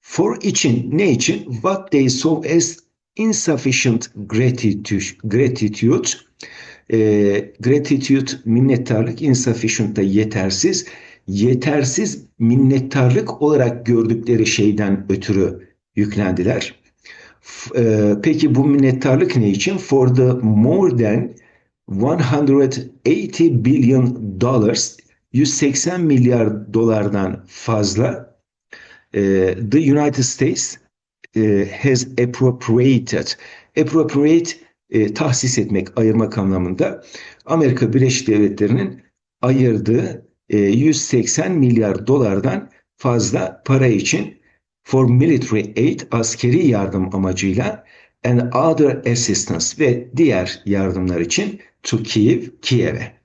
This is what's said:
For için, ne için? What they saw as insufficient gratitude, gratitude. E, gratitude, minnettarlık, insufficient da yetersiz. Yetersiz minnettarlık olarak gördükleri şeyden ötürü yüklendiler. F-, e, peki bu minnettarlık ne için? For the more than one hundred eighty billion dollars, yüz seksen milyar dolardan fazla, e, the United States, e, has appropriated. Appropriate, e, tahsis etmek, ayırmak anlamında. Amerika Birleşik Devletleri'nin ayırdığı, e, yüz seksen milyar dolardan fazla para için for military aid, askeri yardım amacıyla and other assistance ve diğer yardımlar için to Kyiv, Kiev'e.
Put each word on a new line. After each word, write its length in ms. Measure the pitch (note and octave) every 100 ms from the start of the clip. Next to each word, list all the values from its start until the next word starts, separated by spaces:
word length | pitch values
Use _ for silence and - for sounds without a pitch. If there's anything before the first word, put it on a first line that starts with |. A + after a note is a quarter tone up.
For 420 | _ - G3 -
için, 560 | G3+ D3 D3+ A#2 - D3
ne 120 | G3
için? 400 | A#2+ - - -
What 420 | A#2 F#3 F#3+ -
they 160 | C#3+ C3
saw 480 | B2+ D#3+ D#3 - E3
as 200 | - - _ _ _ -
insufficient 920 | A3 G3+ - C#3 C3+ B2 C3 A#2 - - G2
gratitude, 760 | G#2+ B2+ B2+ A2 G2 - G2+ - -
gratitude. 840 | A2 G#2+ C3+ B2 G#2+ G#2 A2+ E3+ - - _ _ - - - - _
E, 60 | A2+ G#2+ G#2 G2+ G2+ G#2 -
gratitude, 720 | A2+ C#3+ C#3 C3+ - C#3 C3+ -
minnettarlık, 760 | A2+ A2+ C3 B2 - A#2 A#2 -
insufficient 760 | D3+ B2 - A2 A2 - G#2 G#2+
da 60 |
yetersiz. 840 | G2 G2 G#2+ G#2+ F#2+ F#2+ - - - - - - -
Yetersiz 1000 | G2 A#2 B2 C#3 D3 C3 - G#3 - - _
minnettarlık 1040 | A2+ B2+ C3 C3+ B2+ C#3+ B2+ E3+ G#3+ -
olarak 440 | D3 D3 B2 - A#2
gördükleri 600 | A#2 A2+ A2+ - A#2 G#2+
şeyden 600 | - G#2 G#2 G2+ G2 -
ötürü 600 | F#2+ - G2 F2 - - _ _ -
yüklendiler. 840 | G#2 G2+ G2 F#2 F2+ - - - _ _ - - - _
F-, 400 | - - - -
e, 340 | A#2 G#2+ G#2 G#2
peki 320 | E3 D3+ D3+
bu 100 | B2
minnettarlık 720 | C#3 C#3 C3+ B2+ C#3 C3+ E3+ C3
ne 140 | G#2
için? 260 | G2 F#3 G3
For 380 | - C3+ B2+
the 180 | B2 B2+ B2
more 540 | A2+ G#2 A#2 F3+ F#3 A#2+
than 340 | A2 A2+ F#3 - _ _ _ _ - F#2+
one 220 | B2 E3+
hundred 500 | B2+ D3 D3 C#3 C3+ - - -
eighty 440 | A#2+ F#3 G3+ - E3+
billion 840 | B2 A#2 - A#2+ C3 B2+ A#2+ G#2+ F#2
dollars, 560 | A#2+ C3 G#2+ - - - _ _ _
yüz 220 | B2 C#3+
seksen 460 | - C#3+ C3+ E3+ F3+
milyar 720 | E3 C3+ A#2+ A#2+ G#2+ G#2 -
dolardan 680 | A2 A2+ A2 G2+ G2+ F#2+ F#2+ -
fazla, 920 | - - A2 G2+ G2 C3 - - _ _ _ _ - - - _
e, 60 | - G2 G2 F#2+ F#2+ A2
the 80 | C3+
United 440 | D3+ C#3+ D3 C#3
States, 540 | B2 - C#3 F#3 - - _ _ _ _ - A2
e, 320 | G#2+ G2+ G2 -
has 240 | C3+ C3 B2
appropriated. 1200 | - B2 B2 C3 B2 - A2+ B2+ B2 - G2 D2 - - - _ -
Appropriate, 680 | D#3 D#3+ D#3 C#3 D3+ E3 E3+ - _ _ _
e, 240 | A2+ G#2
tahsis 440 | - D3+ B2+ B2+ A#2+
etmek, 400 | G2+ G2 F#2+ -
ayırmak 400 | A2 A2 G#2+ -
anlamında. 640 | F#2+ F#2+ F2+ F#2 F3 - - - - - -
Amerika 460 | E3 C#3+ B2 A2
Birleşik 360 | C3 B2+ B2+ -
Devletleri'nin 760 | G#2 G2+ - G#2 - G2 - _ _ _ _
ayırdığı, 840 | B2 C3+ B2+ G#2+ G#2 A#2 G2+ - - _ _
e, 100 | G#2
yüz 440 | G2+ A2+ D3+ D3
seksen 500 | - B2+ G2 - F#3
milyar 540 | F3+ B2+ A#2 G#2 F#2 G#2+
dolardan 640 | C3+ A2+ G2 C3 G2+ - _ _ _
fazla 680 | A#2 A#2+ A2 G#2 F#2 -
para 220 | - C3 B2+
için 540 | G#2 - F#3 G#3 - _ _ _ _
for 280 | - C3 B2+
military 520 | B2 D#3 C3+ B2 G#2+ - -
aid, 240 | C3 - -
askeri 560 | A#2 A2 - B2 D3 E3
yardım 480 | A2 F#2+ F#2+ F#2
amacıyla 720 | G2 F#2+ F#2 G2 F#2 G#3 G#3+ _ _ _ _
and 160 | B2 B2
other 720 | A#2+ B2 D#3+ D#3+ D3 B2+ A#2+
assistance 520 | A#2 - F#2+ - E2 - -
ve 320 | D3 - - B2
diğer 460 | D#3+ G2 F2+ - G2+
yardımlar 540 | G2 G2 F#2 F#2 E2+
için 400 | E2+ - G#3 - - _
to 160 | - A2+
Kyiv, 500 | - A2 G#2 - - -
Kiev'e. 500 | - B2 F2 D2 - _